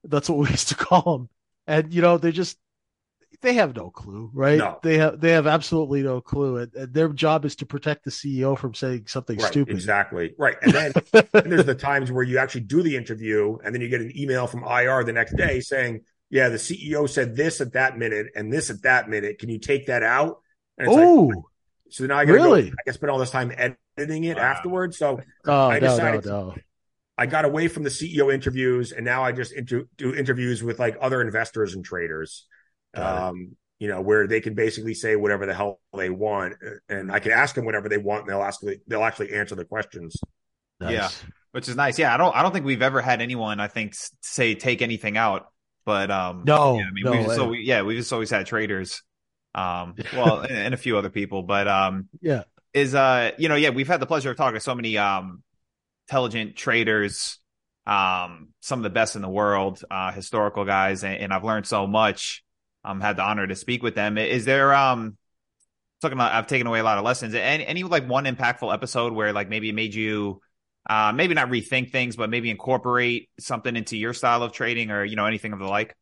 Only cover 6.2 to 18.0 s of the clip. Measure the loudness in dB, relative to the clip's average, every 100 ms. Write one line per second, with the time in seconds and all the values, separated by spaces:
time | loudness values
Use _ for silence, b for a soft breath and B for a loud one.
6.2 | -2 -2 0 -2 -6 -10 -4 2 2 2
7.2 | 2 2 0 -6 -10 -4 -4 -4 -6 -8
8.2 | -6 0 0 0 -4 -6 -4 -4 -6 -8
9.2 | -6 -2 0 2 0 -2 0 0 0 -2
10.2 | -6 0 0 4 4 4 2 0 6 6
11.2 | 8 2 4 2 4 0 0 0 0 -2
12.2 | 0 0 0 -4 0 2 2 -2 -6 -6
13.2 | 0 2 0 -2 -6 -4 -2 -2 -4 -6
14.2 | -2 0 -2 -6 0 2 4 2 2 -2
15.2 | -2 0 0 -2 -2 -2 -2 -6 _ _
16.2 | _ 2 2 0 -6 -8 -4 -2 0 0
17.2 | -2 0 -2 -2 -4 0 0 0